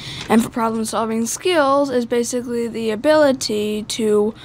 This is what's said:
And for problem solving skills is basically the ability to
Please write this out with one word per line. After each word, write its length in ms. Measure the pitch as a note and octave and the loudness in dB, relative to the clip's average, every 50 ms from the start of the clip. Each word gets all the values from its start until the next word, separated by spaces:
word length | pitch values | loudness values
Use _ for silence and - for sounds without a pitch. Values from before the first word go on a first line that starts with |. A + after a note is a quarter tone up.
| - - - - - - | -14 -12 -12 -10 -2 2
And 140 | G#3 A3+ A3+ | 2 2 2
for 80 | - | 2
problem 340 | - B3 A3+ A3+ A3+ A3+ A3 | -2 -4 -2 -2 -2 -2 -4
solving 400 | G#3+ - G3 A3+ A3 A3+ A3+ A#3 | -4 -2 -2 -2 -2 -2 -2 -4
skills 640 | A3+ - - - F4+ F4+ D#4+ C#4 C4+ C#4 C#4+ C#4+ C#4 | -4 -6 -4 -2 0 2 4 4 4 4 2 2 2
is 160 | B3 B3 A#3+ | 0 -2 -2
basically 640 | A#3 B3+ A#3+ A#3+ A#3 B3+ B3 A#3+ B3+ A#3+ A#3 A#3 A#3 | 0 -2 -2 -2 -2 -4 -6 -6 -4 -4 -4 -4 -4
the 220 | A3 A3+ A3+ A3 | -4 -4 -4 -2
ability 960 | G#3+ G#3 B3+ D4 D4+ D#4 D4+ C#4 C4 C4 - - G#3+ G#3 G#3 G#3+ G#3+ G#3+ G#3 | -2 0 2 4 4 6 6 4 4 2 -2 -4 -2 -2 -2 -2 -4 -4 -6
to 500 | - - - A3+ G#3+ G#3 G#3 G#3 A3 A3 - | -6 -4 -2 0 2 4 4 2 2 -2 -6